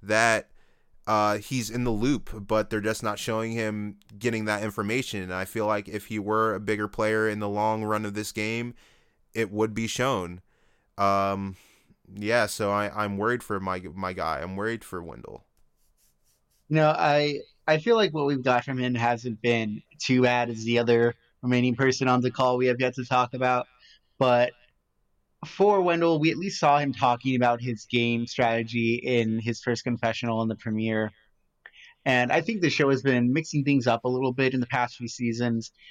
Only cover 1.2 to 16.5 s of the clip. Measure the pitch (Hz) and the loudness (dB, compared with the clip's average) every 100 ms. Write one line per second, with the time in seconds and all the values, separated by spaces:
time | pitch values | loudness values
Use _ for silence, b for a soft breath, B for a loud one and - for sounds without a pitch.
1.2 | 104 104 - 131 110 120 123 107 123 143 | 2 0 -4 -6 -4 -4 -2 0 0 -2
2.2 | - 104 98 110 104 107 107 110 113 104 | -4 -12 -2 -2 0 -4 -4 -4 -6 -6
3.2 | - 110 113 113 110 107 104 101 _ 101 | -4 -4 -4 -4 -4 -4 -8 -10 _ -6
4.2 | 120 113 107 104 107 101 104 123 131 104 | -2 -2 -2 -2 -2 -4 -2 -2 -4 -8
5.2 | 92 92 95 113 107 107 98 104 - 107 | -6 -6 -6 -4 -2 -2 -4 -10 -8 -8
6.2 | 101 110 110 101 104 107 107 - 107 110 | -2 0 0 -2 -4 -4 -4 -2 0 2
7.2 | 110 104 104 104 107 110 107 107 104 104 | 0 -2 -4 -2 0 0 -2 -2 -2 -6
8.2 | 107 - 107 113 120 120 b b b b | -6 -6 -4 -4 -6 -12 b b b b
9.2 | _ 113 104 104 110 107 113 - 127 113 | _ -4 -4 0 0 0 -4 -2 -2 -2
10.2 | 87 87 - _ _ _ _ - 98 98 | -4 -10 -18 _ _ _ _ -2 2 2
11.2 | 98 98 98 95 b b b _ _ 98 | 2 -2 -4 -10 b b b _ _ -8
12.2 | 104 117 107 - 104 101 104 107 104 98 | 0 0 0 -2 -2 0 -2 -4 -4 -2
13.2 | 110 123 - 101 95 92 90 87 92 92 | -2 -4 -4 -6 -4 -8 -10 -8 -8 -6
14.2 | 80 69 87 95 107 113 - 90 85 60 | -4 -4 -6 -6 -6 -6 -10 -12 -12 -16
15.2 | - 52 _ _ _ _ _ _ _ _ | -18 -20 _ _ _ _ _ _ _ _
16.2 | _ _ _ | _ _ _